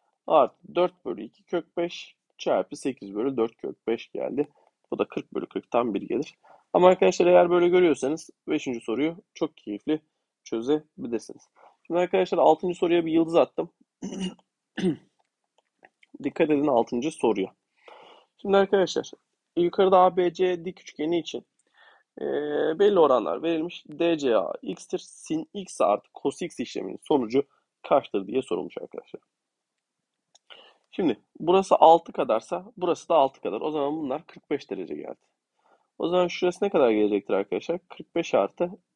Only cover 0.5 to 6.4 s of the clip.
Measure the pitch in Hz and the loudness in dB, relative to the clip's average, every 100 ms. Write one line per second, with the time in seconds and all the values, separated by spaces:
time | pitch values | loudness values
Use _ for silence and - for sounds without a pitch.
0.5 | _ - 170 180 _ - - 107 _ - | _ -8 -2 -2 _ -10 -10 -12 _ -8
1.5 | 175 - - 170 - - _ _ - 175 | -8 -6 -6 -6 -8 -20 _ _ -10 -2
2.5 | 123 - 143 143 123 101 101 135 127 113 | -2 -2 -6 -8 -8 -10 -6 -4 -2 -4
3.5 | _ - - - 113 - - - 123 147 | _ -14 -10 -6 -6 -6 -8 -6 -4 -6
4.5 | _ _ _ - - - - - 127 - | _ _ _ -10 -6 -4 -6 -8 -10 -8
5.5 | 98 - 117 120 101 - 113 156 - | -10 -4 -2 -2 -4 -4 -6 -6 -14